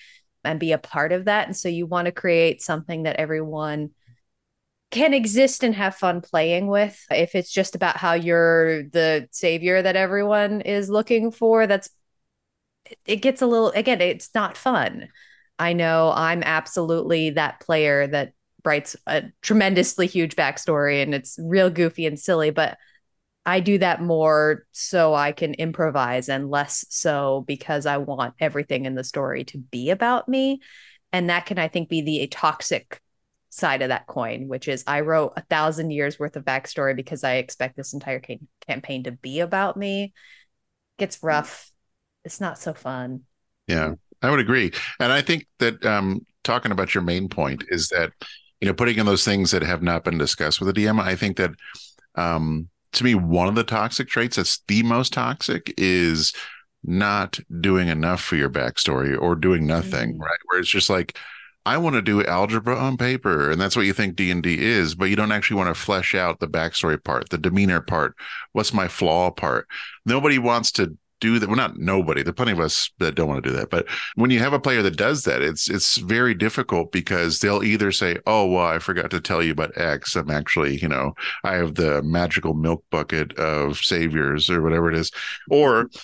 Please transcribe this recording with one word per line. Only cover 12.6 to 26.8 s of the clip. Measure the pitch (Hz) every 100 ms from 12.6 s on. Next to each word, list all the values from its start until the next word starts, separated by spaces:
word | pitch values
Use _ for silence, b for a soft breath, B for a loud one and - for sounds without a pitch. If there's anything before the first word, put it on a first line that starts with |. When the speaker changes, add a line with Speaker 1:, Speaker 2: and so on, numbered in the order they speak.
| _ _ _ - -
Speaker 1:
it | 208
gets | 262 262
a | 254
little, | 226 220
again, | 202 226 226
it's | 180 - -
not | 226 196 -
fun. | 262 254 113 - - b b b b -
I | 170
know | 175 165 165 160 -
I'm | 165 170
absolutely | 160 156 - - 165 165 - 165 160
that | 151 147 -
player | - 160 151 143 143
that | 147 127 - _ _
writes | 165 147 - - -
a | 147 - -
tremendously | - 214 196 185 190 - 180
huge | 185 165 -
backstory | 143 143 - 151 143 143
and | 139
it's | 139 - -
real | 165 190 185
goofy | 170 165 170 160
and | 147
silly, | - 165 151
but | 151 156 - b b _ _ _ _ -
I | 185
do | 180 202
that | 180 165
more | 175 165 156 151 151 151 -
so | - - 180 160
I | 151 143
can | 151 160 -
improvise | 160 160 160 139 123 127 127
and | 135 139
less | 143 143 -